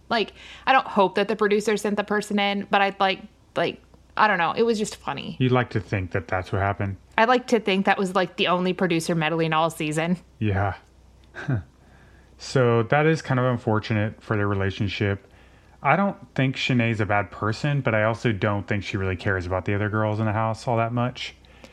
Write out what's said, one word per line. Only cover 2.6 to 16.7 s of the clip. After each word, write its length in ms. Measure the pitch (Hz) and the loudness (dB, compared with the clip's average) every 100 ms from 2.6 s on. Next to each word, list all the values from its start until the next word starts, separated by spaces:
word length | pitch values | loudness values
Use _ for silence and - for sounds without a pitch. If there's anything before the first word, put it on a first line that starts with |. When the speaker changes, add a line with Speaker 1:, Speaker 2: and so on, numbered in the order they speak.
| - | 0
Speaker 1:
but 120 | 208 | 2
I'd 180 | 196 196 | 2 2
like, 220 | 190 190 - - _ - | 0 -2 -10 -20 _ -2
like, 260 | 165 - - - - - | -2 -4 -18 -20 -10 2
I 120 | 214 | 2
don't 100 | 185 | 4
know. 140 | 160 | 0
It 120 | - | 2
was 140 | 233 214 | 0 0
just 180 | 214 - | -4 -6
funny. 380 | - 139 - - | -8 -8 -10 -2
Speaker 2:
You'd 120 | 127 | 2
like 180 | 123 120 | 2 2
to 80 | 110 | -4
think 320 | - 101 90 | -4 -4 -4
that 160 | 101 - | -6 -4
that's 240 | 92 92 | -6 -2
what 100 | 98 | 0
happened. 360 | 98 101 101 95 - - | 0 0 -4 -6 -4 2
Speaker 1:
I'd 120 | 226 | 4
like 180 | 254 247 | 2 2
to 120 | 233 | 0
think 260 | 214 190 196 | 2 0 2
that 120 | 190 | 0
was, 160 | 190 190 | 0 0
like, 200 | 180 - | -2 0
the 100 | 165 | 0
only 260 | 180 185 | 2 0
producer 420 | 175 185 165 165 170 | 0 0 0 0 0
meddling 360 | 156 165 160 | 0 0 0
all 160 | 160 165 | 2 0
season. 480 | 160 151 151 170 180 - - | -2 -4 -2 -2 -2 -6 -4
Speaker 2:
Yeah. 360 | 107 98 101 - - - - - - - - | -2 0 -2 -4 -14 -20 -20 -20 -20 -10 -4
<laughs> 140 | 117 - _ - - - - - - | -4 -4 _ -20 -20 -20 -20 -20 -18
So 420 | - 139 120 117 | -2 2 4 2
that 220 | 113 143 156 | 2 2 2
is 160 | 160 | 0
kind 160 | - 127 | 0 0
of 60 | 127 | 2
unfortunate 760 | 120 - 107 - 110 107 104 | 0 0 0 0 0 0 -6
for 160 | - 110 | -4 0
their 100 | 101 | 0
relationship. 800 | 98 98 - 101 - 101 101 - - - - - - | 0 -2 -2 -4 0 0 -2 -6 -20 -20 -20 -20 -4
I 120 | 143 165 | 2 2
don't 180 | 202 - - - | 2 -4 -6 0
think 200 | 135 - | 0 0
Shanae's 460 | - | 0